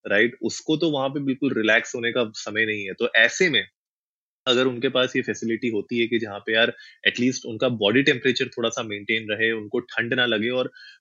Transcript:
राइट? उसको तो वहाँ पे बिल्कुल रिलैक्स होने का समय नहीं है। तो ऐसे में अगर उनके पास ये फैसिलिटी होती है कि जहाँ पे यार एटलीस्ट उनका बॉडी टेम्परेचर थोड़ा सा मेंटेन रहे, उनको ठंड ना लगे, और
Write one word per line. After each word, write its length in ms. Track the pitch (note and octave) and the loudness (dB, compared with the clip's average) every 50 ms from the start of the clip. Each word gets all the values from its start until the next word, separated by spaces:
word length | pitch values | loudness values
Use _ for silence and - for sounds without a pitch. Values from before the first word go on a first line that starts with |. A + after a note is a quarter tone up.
| - | -2
राइट? 300 | G#2+ G2+ G#2 A#2 A#2+ - - | 2 4 4 4 4 2 -2
उसको 360 | A2+ A2+ - - - - D#3 | -6 -6 -6 -4 -2 0 0
तो 140 | D3+ E3+ E3 | 2 2 0
वहाँ 180 | D3 C3+ C3 C3+ | 0 0 0 -2
पे 100 | C#3 D3+ | -2 -2
बिल्कुल 340 | C#3 C3+ B2+ - C#3+ C3 A2+ | -2 -2 -2 0 0 0 0
रिलैक्स 420 | A#2 G#2+ G#2+ G#2+ A#2+ - - - | 2 2 4 4 4 2 -2 -6
होने 160 | B2 A#2 A#2 | -4 -2 -2
का 200 | A2+ B2+ A#2 G#2+ A2 | 0 0 -2 -2 -4
समय 300 | - - A2+ G#2 G#2+ A2+ | -10 -10 -6 -2 -2 0
नहीं 180 | G#2+ G#2+ G#2 G2+ | 0 -2 -4 -6
है। 100 | F#2+ F2+ | -8 -4
तो 160 | - A#2 - - | -2 -2 2 4
ऐसे 340 | A#2 A2+ A#2 - - F#3+ F3 | 4 4 4 4 2 0 2
में 180 | C3+ G#2+ G2 - _ _ _ _ _ _ _ _ _ _ _ _ _ _ - | 2 0 -2 -4 _ _ _ _ _ _ _ _ _ _ _ _ _ _ -2
अगर 180 | C3 B2 B2 B2+ | 0 2 2 2
उनके 240 | C3 B2 A#2 A2 C3+ | 2 0 -2 -2 0
पास 260 | C3 B2+ B2+ B2+ - | 2 2 2 2 0
ये 60 | C3 | -2
फैसिलिटी 460 | A#2+ - G#2 - - A2+ A2+ A2 - | -2 -2 -4 -4 -4 -4 -4 -2 -2
होती 320 | A#2+ A2+ G2+ G2 - B2 A#2 | -2 -2 -4 -4 -2 -2 0
है 80 | A#2 | 0
कि 120 | A2+ A#2+ A2+ | 0 0 -2
जहाँ 200 | A2+ G#2 G2 G2+ | -2 -4 -10 -8
पे 140 | - A2 A2 | -6 -2 0
यार 200 | A2 A#2 A#2 - - - - - _ - | 2 2 0 0 -4 -12 -20 -8 _ 0
एटलीस्ट 380 | G#2 - - B2 C3 B2+ - - | 0 0 2 0 0 0 -2 -6
उनका 240 | B2 A2+ G#2+ C3+ B2+ | -8 -4 -2 0 0
बॉडी 340 | A#2+ G#2+ G#2 G2 A2 C3+ C#3 | 0 2 2 4 4 4 4
टेम्परेचर 440 | D3+ C#3 A#2+ - C3 A#2+ - - | 2 2 2 2 0 0 0 -2
थोड़ा 220 | A#2+ - B2 A#2 A2+ | -4 -4 -4 -4 -4
सा 140 | - C3 A#2 | -4 -4 -8
मेंटेन 440 | A2 G#2 G#2 G#2 G#2 A2+ A2 A2 G#2+ | -8 -8 -8 -4 -4 -4 -2 -2 -4
रहे, 200 | G#2 G#2+ A2+ A2+ | -2 0 0 0
उनको 280 | A2+ A2 G#2+ G#2 - B2 | 0 -2 -4 -4 -4 -4
ठंड 340 | A#2+ - - A2+ A#2 A#2 C3 | -4 -4 -4 -4 -4 -2 0
ना 120 | B2+ B2 | 0 0
लगे, 240 | A#2+ A2+ G#2 G#2+ A#2+ | 2 0 0 0 0
और 220 | B2+ B2+ B2+ - - - - - - _ | 0 -2 -2 -4 -6 -14 -20 -20 -18 _